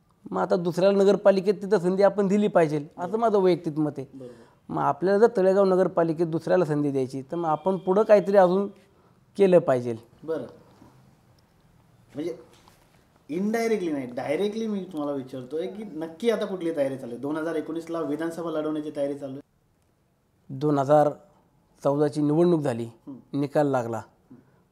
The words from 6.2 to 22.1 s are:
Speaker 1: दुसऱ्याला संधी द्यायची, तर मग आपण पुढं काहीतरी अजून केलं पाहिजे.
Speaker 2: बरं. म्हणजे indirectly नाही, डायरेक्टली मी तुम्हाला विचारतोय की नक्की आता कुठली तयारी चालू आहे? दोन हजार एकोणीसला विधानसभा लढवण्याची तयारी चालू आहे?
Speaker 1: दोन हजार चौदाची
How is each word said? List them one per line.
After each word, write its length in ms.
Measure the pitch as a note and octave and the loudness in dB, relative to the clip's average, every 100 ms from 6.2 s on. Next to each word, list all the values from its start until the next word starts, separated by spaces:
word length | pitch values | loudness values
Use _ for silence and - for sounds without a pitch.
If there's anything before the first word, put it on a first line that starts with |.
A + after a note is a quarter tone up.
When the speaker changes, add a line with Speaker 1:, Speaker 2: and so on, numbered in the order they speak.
| E3+ | -2
Speaker 1:
दुसऱ्याला 380 | D#3+ D#3+ F3+ | -2 0 2
संधी 260 | D#3+ D3 D3 | 2 0 0
द्यायची, 320 | C3+ B2+ C3+ | -2 -4 -6
तर 140 | C3 E3+ | -8 -6
मग 120 | E3 | -2
आपण 280 | D3+ F#3 F#3+ | -2 -2 -2
पुढं 260 | F#3 F#3 | 0 2
काहीतरी 340 | A3 G#3 F3+ G3+ | 6 4 6 6
अजून 320 | F3+ F#3+ G3+ - _ _ _ _ _ - | 6 4 -2 -10 _ _ _ _ _ 2
केलं 220 | G3 F3 | 6 6
पाहिजे. 380 | C#3 B2+ B2 A2+ - _ | 6 0 -2 -8 -12 _
Speaker 2:
बरं. 220 | D3 D#3 A2+ - _ _ - _ _ _ _ _ _ _ _ _ _ _ _ | -8 -8 -8 -16 _ _ -20 _ _ _ _ _ _ _ _ _ _ _ _
म्हणजे 240 | C#3 E3+ - - _ _ _ _ _ _ _ - | -10 -10 -10 -18 _ _ _ _ _ _ _ -10
indirectly 600 | F3+ G#3 A#3 A3+ G#3+ F3 | -4 -2 -2 0 -2 -2
नाही, 140 | C#3+ B2 | -4 -6
डायरेक्टली 600 | A#2+ B2+ D#3 G#3 A3 A3+ | -8 -4 -2 -2 -2 -4
मी 180 | G3+ | -6
तुम्हाला 280 | F3+ D#3 C#3+ | -6 -6 -6
विचारतोय 540 | C#3 B2+ C3 B2 D3+ F#3 | -6 -8 -12 -8 -8 -8
की 180 | G3 | -10
नक्की 460 | G#3 D3+ D#3+ E3 A#3 | -12 -10 -12 -4 -2
आता 140 | G3+ | -2
कुठली 320 | G3+ F#3 E3 D3+ | -4 -4 -4 -2
तयारी 200 | C3+ C3 | -2 -4
चालू 160 | A#2+ | -10
आहे? 80 | A#2+ | -10
दोन 160 | C#3 D#3+ | -6 -4
हजार 180 | D#3+ | -4
एकोणीसला 460 | D#3 D3+ D#3+ D#3+ E3 | -6 -6 -10 -8 -6
विधानसभा 500 | D3 D3 E3 E3 E3+ | -4 -4 -6 -6 -6
लढवण्याची 400 | D#3 D3+ D3+ D3+ C#3+ | -6 -4 -6 -8 -6
तयारी 220 | C#3+ C#3 | -6 -6
चालू 140 | C#3 | -10
आहे? 80 | C3+ - _ _ _ _ _ _ _ _ _ _ | -14 -18 _ _ _ _ _ _ _ _ _ _
Speaker 1:
दोन 300 | C3+ D3+ C#3+ | -4 -2 0
हजार 300 | C3+ D3+ D3 C#3+ _ _ _ _ _ _ | 4 4 4 0 _ _ _ _ _ _
चौदाची 380 | C#3+ C#3+ D3+ | -2 2 0